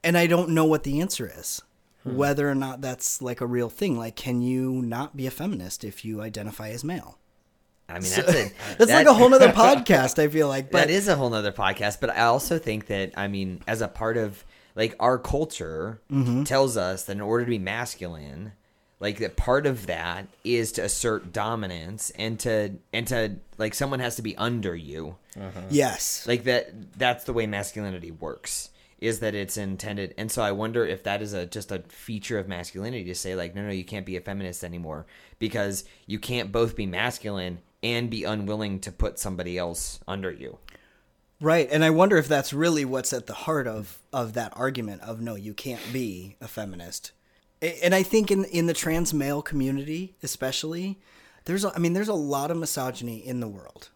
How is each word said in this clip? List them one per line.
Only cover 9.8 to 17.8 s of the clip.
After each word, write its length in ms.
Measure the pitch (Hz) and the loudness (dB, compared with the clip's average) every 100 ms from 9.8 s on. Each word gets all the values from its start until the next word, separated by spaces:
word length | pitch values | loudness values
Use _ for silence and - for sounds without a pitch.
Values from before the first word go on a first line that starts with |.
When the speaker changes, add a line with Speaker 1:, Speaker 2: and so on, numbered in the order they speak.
| 233 160 131 - | 6 6 6 4
Speaker 1:
I 80 | 151 | 4
feel 200 | 156 147 | 4 2
like. 220 | 135 135 | 2 2
But 80 | - | 4
Speaker 3:
That 100 | 147 | 6
is 160 | 185 202 | 4 4
a 80 | 151 | 2
whole 140 | 127 | 4
nother 220 | 110 104 | 2 0
podcast, 480 | 98 98 98 104 - | 2 0 2 -2 0
but 100 | 127 | -2
I 100 | - | 4
also 360 | 117 127 - 165 | 4 4 2 0
think 280 | 147 107 - | 0 -4 -2
that, 260 | 101 95 - | -2 -2 -2
I 100 | 101 | -4
mean, 340 | 98 95 90 - | -2 -4 -6 -4
as 140 | 110 | -2
a 60 | 107 | -4
part 300 | - 113 117 | -2 -2 0
of, 260 | 107 98 - - _ - | -2 -6 -20 -20 _ -2
like, 200 | 110 - | -2 2
our 180 | 117 127 | 2 4
culture 840 | - 139 156 - 80 80 82 110 _ | 0 -2 -2 -6 -8 -6 -6 -8 _
Speaker 1:
Mm-hmm. 320 | 139 123 123 | 0 2 2
Speaker 3:
tells 340 | 143 135 135 110 | 2 4 4 2
us 260 | 90 95 | 0 -2
that 100 | - | -6
in 80 | 101 | -6
order 240 | 104 117 120 | 0 2 2
to 40 | |
be 100 | 113 | -2
masculine, 920 | 95 110 | -2 -4